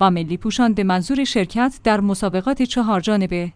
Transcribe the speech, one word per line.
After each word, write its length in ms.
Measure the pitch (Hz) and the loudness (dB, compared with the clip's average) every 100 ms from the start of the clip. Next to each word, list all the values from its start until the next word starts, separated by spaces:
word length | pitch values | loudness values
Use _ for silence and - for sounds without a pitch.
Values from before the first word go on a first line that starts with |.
و 100 | 190 | 2
ملی 260 | 175 160 175 | 2 -2 -4
پوشان 360 | 220 226 240 | -2 0 2
به 120 | 214 | 2
منظور 400 | 190 185 175 269 | 2 0 0 -2
شرکت 560 | 269 226 185 226 262 - | 0 0 -2 0 -2 0
در 160 | 226 214 | 0 2
مسابقات 640 | 202 190 202 185 190 269 | 0 0 -2 -2 -2 -2
چهار 380 | 247 254 220 196 | -2 0 0 0
جانبه 520 | 170 214 185 175 175 | 0 0 0 -4 -6